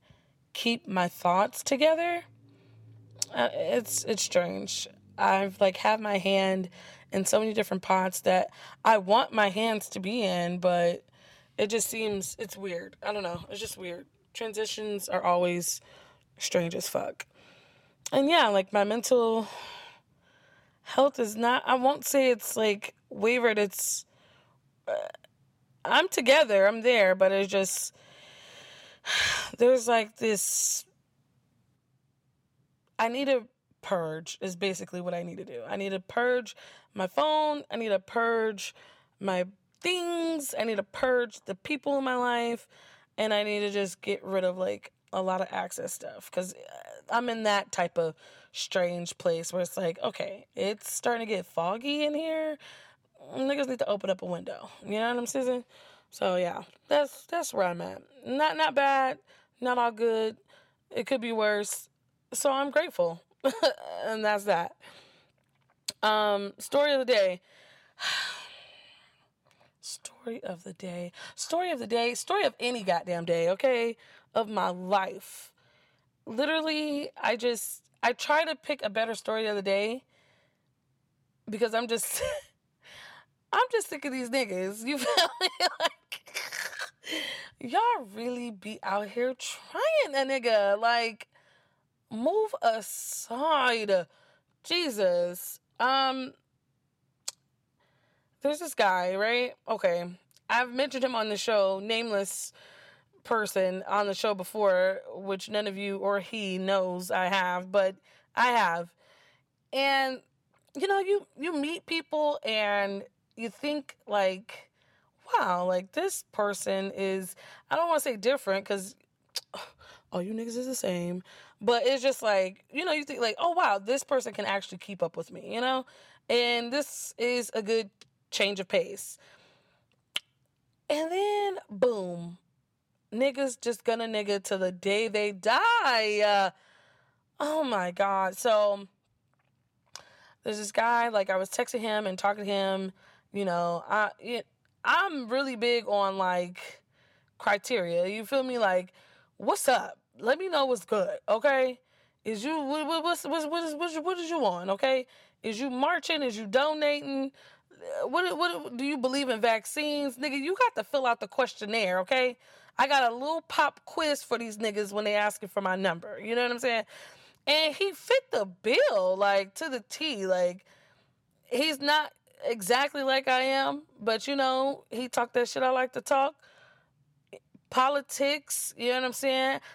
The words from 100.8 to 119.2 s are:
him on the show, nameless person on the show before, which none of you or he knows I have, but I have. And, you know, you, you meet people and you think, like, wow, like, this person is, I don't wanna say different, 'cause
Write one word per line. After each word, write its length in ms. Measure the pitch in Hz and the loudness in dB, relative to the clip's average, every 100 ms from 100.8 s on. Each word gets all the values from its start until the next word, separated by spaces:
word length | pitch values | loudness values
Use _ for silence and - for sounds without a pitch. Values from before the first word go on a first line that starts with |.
| 285 269 | -2 0
him 120 | 254 240 | -2 0
on 140 | 214 | -2
the 80 | 208 | -2
show, 420 | - 214 196 190 | 2 4 4 2
nameless 720 | 208 226 233 208 196 - - - - - - - _ _ | -2 -2 0 -2 -2 -6 -10 -14 -20 -20 -20 -20 _ _
person 600 | - 233 208 196 190 185 185 | -2 -2 0 0 0 -2 -2
on 200 | 202 202 | 0 0
the 60 | |
show 220 | 190 220 202 | 0 0 -2
before, 640 | 180 220 202 185 185 190 - 123 | -4 0 4 6 4 0 -8 -10
which 340 | 196 190 202 | -6 -6 -4
none 180 | 214 214 | -4 -2
of 100 | 196 | -4
you 200 | 202 196 | -4 -2
or 220 | 196 202 | 0 0
he 380 | 175 220 196 185 | -2 -6 -4 -2
knows 520 | 190 196 185 180 180 | 0 0 0 -4 -2
I 160 | 185 180 | 0 2
have, 460 | 190 180 180 185 | 2 2 -2 0
but 240 | 202 190 196 _ _ _ - | 2 2 0 _ _ _ 0
I 120 | 240 | 2
have. 460 | 240 190 170 175 _ _ _ _ _ _ _ - | 4 2 0 -6 _ _ _ _ _ _ _ -6
And, 480 | 262 277 269 262 262 _ _ _ _ _ 302 | 0 2 4 2 -4 _ _ _ _ _ -4
you 120 | 381 | 0
know, 120 | 392 | 2
you, 260 | 381 403 - - | 2 0 -2 -8
you 140 | 311 | -4
meet 320 | 311 294 339 - | -2 -4 -4 -4
people 540 | 330 - 302 302 294 - | -6 -2 0 0 0 -2
and 580 | 220 208 202 202 196 - _ _ - | -2 0 0 0 -4 -10 _ _ -10
you 140 | 226 | -10
think, 480 | - 294 294 277 - - | -6 -4 -4 -6 -16 -2
like, 640 | 208 190 185 220 - - _ _ _ _ _ - | 2 2 0 -10 -20 -20 _ _ _ _ _ -2
wow, 320 | 466 220 180 180 | 0 2 0 0
like, 260 | 185 190 | 0 -2
this 300 | - 381 - - | -2 -2 -4 -8
person 600 | - 208 196 - 190 196 196 | -2 -2 -2 -2 -2 -2 -4
is, 400 | 196 190 185 - - - - | -2 -2 -6 -14 -20 -16 -4
I 60 | 294 | 0
don't 120 | 339 | 2
wanna 120 | 311 | 2
say 160 | 285 220 | 0 -2
different, 500 | 220 269 - 196 202 | 0 0 0 -2 -2
'cause 300 | 202 190 - _ _ | -4 -6 -16 _ _